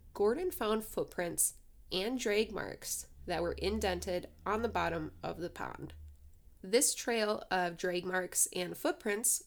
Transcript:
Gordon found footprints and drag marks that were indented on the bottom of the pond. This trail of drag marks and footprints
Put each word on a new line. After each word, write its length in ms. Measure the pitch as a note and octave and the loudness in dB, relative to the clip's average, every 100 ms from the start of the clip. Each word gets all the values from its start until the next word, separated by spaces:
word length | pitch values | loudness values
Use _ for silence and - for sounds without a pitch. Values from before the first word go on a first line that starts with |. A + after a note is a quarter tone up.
| - | -10
Gordon 380 | - G#3 C4+ F#4 | 2 4 4 0
found 320 | - A#3+ A3 G#3+ | 0 0 0 0
footprints 720 | - - - F3 - - - - - - | -4 -2 -2 -2 0 0 -2 -20 -18 -4
and 280 | F#3 G#3 B3+ | -2 0 0
drag 320 | A#3 G#3 A3 | 2 4 2
marks 560 | - G2 - - - - - - | -2 -6 -6 -6 -6 -8 -12 -4
that 160 | E3 | 0
were 120 | E3+ | 0
indented 760 | - F#3+ G#3+ G3+ F3 G3 F3+ - - F#3 | 0 0 2 0 0 0 -2 -4 -8 -2
on 160 | G#3+ | 0
the 80 | A#3 | 2
bottom 420 | F3+ E3+ E3+ D#3 - | 2 2 0 -4 -6
of 160 | - E3 | -6 -4
the 100 | E3+ | -6
pond. 440 | - B1 - - - - - - - - - | -6 -8 -8 -12 -12 -16 -18 -20 -20 -20 -12
This 320 | F#3 A#3 D4 | 2 4 4
trail 500 | - - A3+ G#3 G#3+ - | 2 0 2 2 0 0
of 280 | F#3 F3 E3+ | 0 0 0
drag 280 | F#3 F3+ F3+ | 0 0 0
marks 420 | F#3 F3+ - - F3+ | 0 0 2 2 0
and 220 | F3 E3+ | -4 0
footprints 640 | D#4 - G#3+ G#3 - - | 0 0 0 2 2 0